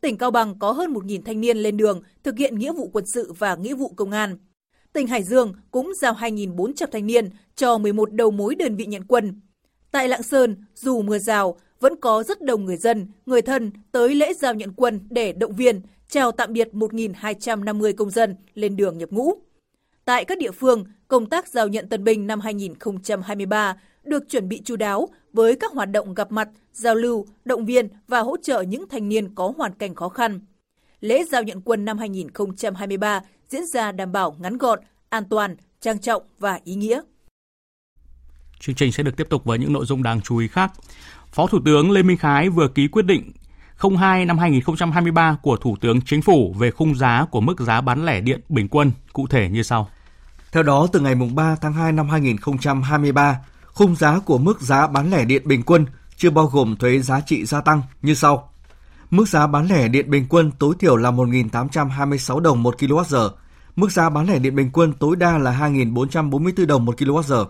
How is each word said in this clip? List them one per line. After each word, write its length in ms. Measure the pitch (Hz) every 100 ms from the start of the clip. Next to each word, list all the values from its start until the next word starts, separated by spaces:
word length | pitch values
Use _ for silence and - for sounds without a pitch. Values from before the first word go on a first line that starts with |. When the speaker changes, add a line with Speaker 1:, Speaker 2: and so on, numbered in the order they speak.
Speaker 1:
Tỉnh 160 | 311 214
Cao 140 | 247
Bằng 280 | 240 220 196
có 120 | 208
hơn 220 | 254 349
một 120 | 247 190
nghìn 180 | 202
thanh 180 | 226 220
niên 160 | 233 226
lên 200 | 214 208
đường 240 | 214 185 - _
thực 140 | 294 220
hiện 220 | 269 220
nghĩa 140 | 262
vụ 160 | 330 220
quân 120 | 208 196
sự 200 | 247 226 165
và 160 | 208 175
nghĩa 180 | 202
vụ 200 | 269 269 -
công 160 | 196
an. 260 | 208 208 185 _ _ _ _ _
Tỉnh 140 | 311 254
Hải 160 | 247
Dương 300 | 185 254 233 185 _
cũng 200 | 254 294 381
giao 120 | 262
hai 180 | 220 233
nghìn 240 | 214 196 175
bốn 180 | 196
trăm 160 | 285 330
thanh 140 | 220 208
niên 240 | 233 208 - _ -
cho 220 | 254 226
mười 160 | 208
một 200 | 208 214
đầu 180 | 214 226
mối 240 | 202 202 349
đơn 200 | 320 202
vị 100 | 208
nhận 180 | 202 185
quân. 340 | 240 208 185 _ _ _ _ _
Tại 160 | 277 254
Lạng 160 | 254
Sơn, 320 | 233 277 247 196 - -
dù 260 | 262 247
mưa 160 | 208 208
rào, 400 | 208 214 196 175 _ _
vẫn 160 | 262 330
có 220 | 247 220
rất 180 | 220 415
đông 240 | 285 226 190
người 120 | 175
dân, 300 | 226 220 196 - -
người 160 | 254
thân 300 | 233 269 220 - _
tới 240 | 254 240 285
lễ 180 | 294
giao 200 | 359 269
nhận 200 | 220 196 190
quân 240 | 247 214 190
để 240 | 240 220
động 220 | 175 220 196
viên, 260 | 247 208 - _ _
chào 220 | 294 254
tạm 220 | 233 233
biệt 200 | 226 226
một 200 | 208 214
nghìn 200 | 220 220 175
hai 180 | 208
trăm 320 | 208 - 220 202
năm 120 | 214
mươi 140 | 214
công 160 | 202 208
dân 260 | 202 220 190 _
lên 220 | - 208 196
đường 220 | 196 165
nhập 120 | 165
ngũ. 220 | 202 277 415 _ _ _ _ _ _ -
Tại 200 | 247 180
các 120 | 381
địa 140 | 262
phương, 340 | 185 262 233 190 - _
công 180 | 254 220
tác 220 | 330 359
giao 200 | 247 214
nhận 220 | 214 208
tân 140 | 226
binh 240 | 202 220 202
năm 120 | 214
hai 140 | 214
nghìn 220 | 208 196 156
không 220 | 226 196
trăm 200 | 190 202
hai 140 | 190 202
mươi 100 | 196
ba 300 | 214 208 190 _ _
được 260 | - 285 285
chuẩn 200 | 262 190
bị 120 | 214 -
chu 100 | 233
đáo 340 | 208 196 170 _ _
với 220 | 220 226 262
các 160 | 440
hoạt 200 | 269 196
động 220 | 202 202
gặp 180 | 185 202
mặt, 180 | 208 214 _ _
giao 220 | - 233 226
lưu, 300 | 240 233 202 _ -
động 200 | 247 220
viên 220 | 247 214 - _
và 120 | 247
hỗ 180 | 226 349
trợ 240 | - 240
những 280 | 185 220 381
thanh 200 | 247 208
niên 260 | 214 202 208
có 180 | 185 311
hoàn 160 | 247
cảnh 220 | 185 202 175
khó 140 | 170
khăn. 300 | 180 233 190 - _ _ _ _ _
Lễ 240 | 214 254
giao 200 | 330 254
nhận 180 | 220 190
quân 240 | 185 226 202
năm 120 | 214
hai 120 | 220
nghìn 220 | 190 165
không 240 | - 202 185
trăm 200 | 226 190
hai 120 | 202
mươi 100 | 196
ba 240 | 208 202 185 _ _
diễn 160 | 269 339
ra 260 | 262 214
đảm 200 | 185 190
bảo 240 | 190 180 147
ngắn 180 | 180 247
gọn, 220 | 254 208 _ _ _
an 140 | 226 208
toàn, 260 | 214 202 175 _ _
trang 200 | 226 214
trọng 240 | 220 226 - _
và 200 | 202 180
ý 120 | - 190
nghĩa. 260 | 214 240 330 _ _ _ _ _ _ _ _ _ _ - - - - -
Speaker 2:
Chương 160 | - 127
trình 160 | 139
sẽ 120 | 120
được 140 | 143 127
tiếp 100 | 156
tục 160 | 147 120
với 140 | 113
những 140 | 139
nội 120 | 143 127
dung 180 | 135
đáng 180 | 123 113
chú 140 | - 117
ý 100 | 113
khác. 240 | - 190 - - - - - -
Phó 140 | - 175
Thủ 120 | 202 135
tướng 260 | 151 160
Lê 120 | 202
Minh 140 | 185 175
Khái 320 | 151 143 170
vừa 180 | 170 143
ký 200 | 135 143
quyết 180 | 220 185
định 260 | 170 - - - - - -
không 220 | 196 190
hai 280 | 190 185 180
năm 120 | 170
hai 140 | 170
nghìn 100 | 135
không 140 | 127 160
trăm 160 | 170
hai 100 | 160
mươi 100 | 170
ba 260 | 165 160 151
của 160 | 147 117
Thủ 180 | 127 101
tướng 200 | 117 120
Chính 200 | 127 147
phủ 340 | 156 170 101 95
về 120 | 120
khung 240 | - 160 139
giá 300 | 131 117 156
của 100 | 117
mức 180 | 113 180
giá 220 | 120 113
bán 240 | 131 123 165
lẻ 160 | 110
điện 200 | 110 131 -
bình 180 | 143 101
quân, 240 | 147 143 - -
cụ 140 | - 135
thể 220 | 135 95
như 140 | 104
sau. 260 | 113 117 104 - - - - - -
Speaker 3:
Theo 120 | 160
đó, 240 | 151 139 175
từ 80 | 180
ngày 160 | 139 127
mùng 200 | 123 131
ba 200 | 160 156
tháng 120 | 156
hai 180 | 151 165
năm 180 | 156 147
hai 120 | 156
nghìn 160 | 135 107
không 200 | - 135
trăm 240 | 143 139
hai 180 | 131 147
mươi 120 | 147
ba, 280 | 139 143 131 - - -
khung 300 | - 202 170
giá 240 | 156 165
của 180 | 196 135
mức 240 | 147 220
giá 260 | 127 135 151
bán 240 | 143 151
lẻ 140 | 185 117
điện 160 | 135 151
bình 180 | 135 120
quân 200 | 170 147 - - -
chưa 120 | 175
bao 160 | 156 156
gồm 300 | 139 117 107
thuế 240 | 123 127
giá 220 | 127 131
trị 240 | 147 147 107
gia 160 | 147
tăng 200 | 143 151 131 -
như 120 | 143
sau. 360 | 143 147 143 - - - - - - -
Mức 180 | 175 214
giá 200 | 160 147
bán 200 | 147 165
lẻ 200 | 180 117
điện 220 | 131 139
bình 160 | 143 131
quân 220 | 170 160 135
tối 160 | 143 175
thiểu 160 | 185 120
là 160 | 120
một 160 | 123 123
nghìn 220 | 127 113
tám 200 | 117 131
trăm 200 | 160 143
hai 160 | 135 139
mươi 120 | 143
sáu 220 | - 131
đồng 240 | 170 127
một 120 | 120 117
kWh, 500 | 139 151 165 139 107 - - - - -
mức 160 | 196
giá 180 | 185 165
bán 180 | 147 170
lẻ 120 | 170
điện 160 | 131 135
bình 140 | 135
quân 200 | 131 165
tối 220 | 143 147 175
đa 220 | 175 165
là 140 | 135
hai 200 | 127 147
nghìn 220 | 139 120
bốn 160 | 123 135
trăm 200 | 165 151
bốn 140 | 139
mươi 100 | 170 185
tư 100 | 170
đồng 200 | 143 117
một 160 | 117
kWh. 440 | 139 147 147 131 98